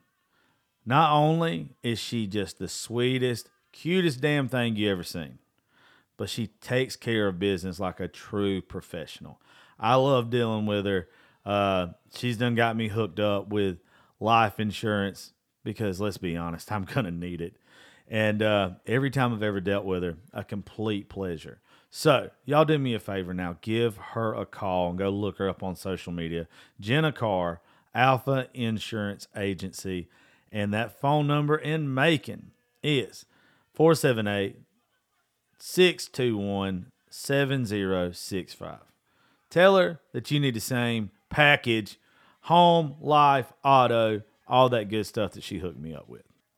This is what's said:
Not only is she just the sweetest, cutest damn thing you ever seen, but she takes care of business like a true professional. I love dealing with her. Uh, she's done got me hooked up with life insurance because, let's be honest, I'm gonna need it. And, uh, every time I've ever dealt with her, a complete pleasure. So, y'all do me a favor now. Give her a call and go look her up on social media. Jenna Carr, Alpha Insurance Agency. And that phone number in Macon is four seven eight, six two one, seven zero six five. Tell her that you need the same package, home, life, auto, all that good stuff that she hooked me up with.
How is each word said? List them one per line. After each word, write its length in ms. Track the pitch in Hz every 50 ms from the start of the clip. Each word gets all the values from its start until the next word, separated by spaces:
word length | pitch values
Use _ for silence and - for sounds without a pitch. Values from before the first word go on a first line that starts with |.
| _ _ _ _ _ _ _ _ _ _ _ _ _ _ _ _ _
Not 260 | 110 127 151 165 151
only 640 | 151 147 151 156 160 165 170 165 170 160 151 - - _
is 160 | - 120 117 98
she 280 | - - 123 117 110
just 320 | 95 98 104 98 - - -
the 80 | 95
sweetest, 840 | 87 - - - - 113 120 120 127 131 127 127 127 117 110 - _ _ _ _ _
cutest 520 | - - - 156 180 185 175 165 127 127
damn 260 | 143 147 147 147 135 113
thing 280 | 127 123 120 117 110
you 140 | 104 104 104
ever 140 | 98 90 85
seen, 340 | - - 87 78 67 64 - _ _ _ _ _ _ _ _ _ _ _ _ _ _ _
but 140 | - 107 95
she 160 | - 120 113
takes 500 | 98 - _ - - 123 127 131 107 -
care 320 | - - 120 113 110 104 98
of 100 | 90 85
business 400 | 98 101 98 85 87 95 85 90
like 220 | 98 90 - -
a 80 | 92 87
true 540 | - - - - 110 101 101 98 98 92
professional. 760 | - - - 92 - - - 85 73 - - - 82 76 62 - _ _ _ - - _ _ -
I 180 | 110 110 127
love 340 | 131 131 143 135 123 117 117
dealing 340 | 123 123 117 113 110 107 107
with 220 | 107 104 104 98
her. 220 | 101 98 90 85 - _ _ _ _ _ _ -
Uh, 440 | 98 101 101 101 98 95 92 90 87 - - _ _ -
she's 240 | - 127 123 117 104
done 160 | 123 120 117
got 220 | 117 117 117 113
me 120 | 113 113 107
hooked 320 | 101 113 110 90 82 104
up 280 | 104 104 101 101 95 101
with 300 | 104 104 98 95 90 - _ _ _ _ _ _ _ -
life 400 | 104 107 117 113 113 101 - -
insurance 760 | 107 104 95 - - 110 104 101 98 98 87 - - - _ _ _ _ _ _ -
because, 360 | 120 101 - 110 98 90 90
let's 180 | 104 104 92 -
be 160 | 95 87 82
honest, 360 | 85 85 82 82 82 - -
I'm 120 | - 104 92
gonna 260 | - - 143 113 87
need 320 | 85 85 87 90 87 82
it. 140 | 85 85 - _ _ _ _ - - - - _ _ -
And, 340 | 113 110 107 107 107 104
uh, 280 | 107 107 104 101 98 92 92 - _
every 240 | - 113 131 139 135
time 220 | 120 139 127 120
I've 100 | 117 101
ever 180 | 107 107 98 98
dealt 240 | 87 98 98 101 98
with 180 | 98 92 90
her, 140 | 90 87 80 80 - _
a 100 | - 104 98
complete 680 | - 113 101 - - - - 107 110 107 98 104 -
pleasure. 500 | - 98 95 90 85 76 78 73 - - _ _ _ _ _ _
So, 400 | - - - 156 135 117 95 78 - _ _
y'all 180 | 131 143 151 160
do 140 | 151 156 143
me 160 | 135 127 113
a 40 | 101
favor 360 | - - 98 95 90 90 92
now. 240 | 90 90 87 87 -
Give 360 | - 110 110 113 120 117 101
her 380 | 92 - - - 117 113 110 117
a 120 | 110 98
call 440 | - - - 104 95 92 90 90 87
and 80 | 87 92
go 120 | 98 98
look 260 | 98 101 104 98 87
her 120 | - 98 95
up 140 | 92 -
on 140 | 95 95 87
social 360 | - - 98 92 87 - 92
media. 360 | 85 85 82 80 85 85 82 - _ - - _ _ -
Jenna 320 | 101 107 131 151 160 151
Carr, 480 | 127 - 120 107 98 92 87 85 85 - _ _ _ _ _ _ -
Alpha 540 | 117 123 135 131 120 - 135 135 131 123 - -
Insurance 760 | 127 117 113 110 101 - - 117 107 104 101 98 - - - -
Agency. 720 | 110 101 101 95 80 92 92 - - - 95 92 87 85 - _ _ _ _ _ _ _ _
And 220 | 107 107 101 101 104
that 260 | 107 120 110 - -
phone 280 | - 139 147 151 147 143
number 280 | 147 147 147 147 151
in 380 | 151 127 147 156 160 151 139 131
Macon 560 | 131 143 170 160 - - 117 98 - - - _ _ _ _ _ _
is 420 | - 151 147 127 98 - - - - _ _ _ _ _ _ _ _ _
four 220 | _ - 156 165 160
seven 320 | 151 - 135 120 110 107
eight, 300 | 104 101 101 98 101 - - - _ _ _ _ _ _ _ _ _ _ _ _ _ _ _ _ _ _ _
six 480 | - - - 180 185 175 156 - - -
two 280 | - - 127 120 110
one, 500 | 101 101 101 101 98 98 98 95 90 - - _ _ _ _
seven 560 | - - - - 139 139 123 127 139 135 120
zero 460 | 98 107 101 98 95 95 90 90 87
six 420 | 87 - - - 104 92 82 -
five. 280 | - - 87 80 76 - - _ _ _ _ _ _ _ _ _ _ _ _ _
Tell 280 | - 165 180 196 196
her 240 | 190 175 175 165 - _ _
that 220 | - 123 113 -
you 80 | 143 147
need 140 | 143 135 117
the 60 | 107
same 520 | - - 131 120 120 120 117 113 104 95 - _ _ _
package, 680 | - 151 147 147 143 - - 123 113 110 104 - - - _ _ _ _ _ _ _ _
home, 540 | - - 165 175 175 170 170 170 160 139 143 156
life, 520 | - 143 151 147 147 139 139 135 120 - - _ -
auto, 580 | 139 135 131 123 117 117 117 113 110 107 101 101 _ _ _ _
all 220 | - 127 127 131 123
that 220 | 123 113 104 95
good 160 | 110 110 101
stuff 260 | - - 117 104 90
that 100 | - 92
she 160 | - - 104 85
hooked 200 | 90 87 71 64
me 160 | 76 80 78
up 140 | 69 50 60
with. 140 | 62 - - _ _ _ _ _ _